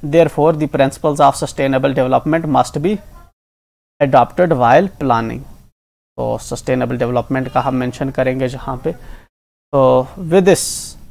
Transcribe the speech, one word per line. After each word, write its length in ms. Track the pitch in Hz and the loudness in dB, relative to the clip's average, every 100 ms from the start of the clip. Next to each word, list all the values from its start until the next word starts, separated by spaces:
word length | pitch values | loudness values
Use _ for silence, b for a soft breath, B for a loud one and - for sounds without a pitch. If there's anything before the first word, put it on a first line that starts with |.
| 151 | 2
therefore 480 | 156 160 - 151 160 | 4 4 4 0 2
the 180 | 151 139 | -2 0
principles 420 | 135 - 156 143 | -2 0 -4 2
of 140 | 143 135 | 2 2
sustainable 500 | 143 - 135 135 139 135 | -6 -2 -2 0 0 0
development 500 | 127 131 151 165 160 | 0 0 0 -2 0
must 320 | 131 123 151 | 0 0 -2
be 160 | 156 208 - - - _ _ _ _ _ _ _ | -2 -4 -8 -20 -20 _ _ _ _ _ _ _
adopted 460 | 143 131 120 - 180 | 2 4 2 2 0
while 400 | 147 120 135 190 - | 2 4 4 4 -4
planning। 420 | 139 117 113 120 - - - _ _ _ _ - | 0 0 -2 -8 -12 -20 -20 _ _ _ _ -8
तो 200 | 120 117 | -6 -6
सस्टेनेबल 600 | - 123 - 127 123 123 | -6 -10 -4 -2 -2 -2
डेवलपमेंट 520 | 120 123 - 135 131 | -2 -2 -2 -4 -2
का 120 | 127 | -2
हम 140 | 131 131 | -2 -2
मेंशन 340 | 127 123 135 | -4 -4 -6
करेंगे 380 | 135 131 131 127 | -2 -2 -2 -4
जहाँ 300 | 123 - 131 | -6 -10 -8
पे। 140 | 156 170 b b b _ _ _ _ | -6 -8 b b b _ _ _ _
तो 360 | 143 131 127 127 - | 2 4 4 0 -8
with 260 | 175 175 185 | 0 2 4
this 500 | 180 - - - - - | 2 0 -8 -12 -18 -20